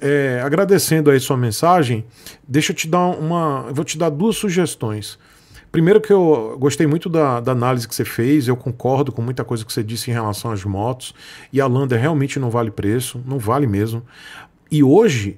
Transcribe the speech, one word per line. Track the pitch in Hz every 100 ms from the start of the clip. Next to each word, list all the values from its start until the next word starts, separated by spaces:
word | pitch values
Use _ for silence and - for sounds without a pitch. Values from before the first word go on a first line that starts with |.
é, | 139 143 139 123
agradecendo | 135 160 190 190 - 160 147
aí | 135
sua | - 131
mensagem, | 123 104 165 180 127 110 113 - - - -
deixa | 131 151
eu | -
te | 160
dar | 180 180
uma, | 175 156 170 160 135 123
eu |
vou | 135
te | 156 156
dar | -
duas | 147 220 -
sugestões. | 214 175 160 - 113 107 104 - _ _ _ - -
Primeiro | 165 165 214
que | 214
eu | 202 170 139 110 127
gostei | 139 - 156
muito | 160 180
da, | 160 143 120
da | 117
análise | 127 120 127 117
que |
você | -
fez, | 117 - 117 151 123
eu | 123
concordo | 131 107 123 135 135
com | -
muita | 117 123
coisa | 117 117
que | 110
você | -
disse | 107 113 -
em |
relação | 120 107 98 117
às | 104
motos, | 101 95 113 127 - - - - -
e | 131
a | 135
Lander | 123 139 120
realmente | 135 156 135 139
não | 127
vale | 117 117
preço, | 101 101 120 123 123 123
não | 139
vale | 104 127 139
mesmo. | 98 110 117 117 - - - - _ _
E | 151
hoje, | 135 170 226 127 98